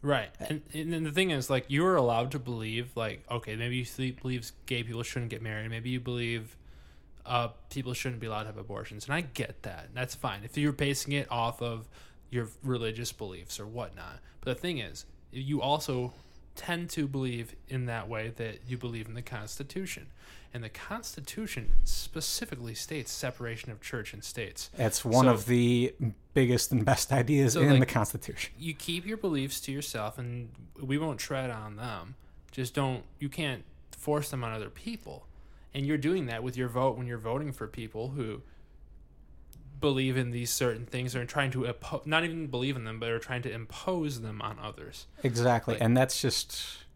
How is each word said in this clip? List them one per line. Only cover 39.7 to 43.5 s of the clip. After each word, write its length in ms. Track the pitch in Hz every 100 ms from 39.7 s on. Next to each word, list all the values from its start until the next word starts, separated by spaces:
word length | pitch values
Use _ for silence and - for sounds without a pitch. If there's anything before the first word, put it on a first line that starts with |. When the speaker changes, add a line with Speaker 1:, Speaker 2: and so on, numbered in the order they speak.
| 143
Speaker 1:
believe 360 | 151 131 131 131
in 140 | 123
these 200 | 120 120
certain 360 | - 127 113 120
things 300 | 127 123 123
or 80 |
trying 260 | 120 - 135
to 120 | 127
impo-, 440 | 123 117 - 156 151
not 180 | 156
even 220 | 165 165 151
believe 300 | 127 131 131
in 80 |
them, 160 | 113 110
but 80 | 117
are 80 | 117
trying 240 | - 127
to 80 | 120